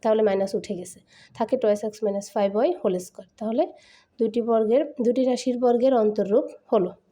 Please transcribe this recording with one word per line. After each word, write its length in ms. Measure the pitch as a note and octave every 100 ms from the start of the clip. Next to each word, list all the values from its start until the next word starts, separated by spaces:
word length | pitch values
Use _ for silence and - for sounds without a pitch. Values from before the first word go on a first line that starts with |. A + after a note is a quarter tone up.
তাহলে 200 | A3+ A3 G#3+
মাইনাস 220 | F#3+ G3 G3
উঠে 160 | - F3+
গেছে, 180 | F3+ - _ - - -
থাকে 180 | A3 B3+
টু 60 | G#3+ G#3 A3
এক্স 100 | G#3+
মাইনাস 220 | G#3+ G3 G3+
ফাইভ 140 | A3+ G3+ G3+
ওয়াই 120 | D4 -
হোল 140 | G#3+ F3+ F3+
স্কয়ার। 200 | - - _
তাহলে 240 | G#3+ A#3 F4 - _ - _ _
দুটি 220 | A3+ A#3 A3+
বর্গের, 340 | A3+ G#3+ B3 D#4+ -
দুটি 180 | A#3 A#3+ C4
রাশির 260 | B3 - B3
বর্গের 280 | B3 A#3+ C4 B3+
অন্তররূপ 440 | G#3+ G#3 F#3+ G#3+ - - _
হলো। 180 | A3 F3+ - _